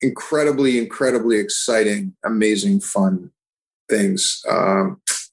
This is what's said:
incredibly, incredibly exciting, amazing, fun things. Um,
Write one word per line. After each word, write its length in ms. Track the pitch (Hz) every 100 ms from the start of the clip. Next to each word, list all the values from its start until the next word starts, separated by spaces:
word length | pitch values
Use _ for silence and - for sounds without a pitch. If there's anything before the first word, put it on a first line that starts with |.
incredibly, 760 | 135 - - 156 147 135 135 120
incredibly 600 | 113 - 135 123 113 107
exciting, 800 | 101 - - 113 107 101 95 -
amazing, 560 | - 113 107 104 101 98
fun 520 | - 101 95 92 - _ _ _ _ _ -
things. 520 | 107 98 95 - - -
Um, 520 | 87 92 98 95 - - - -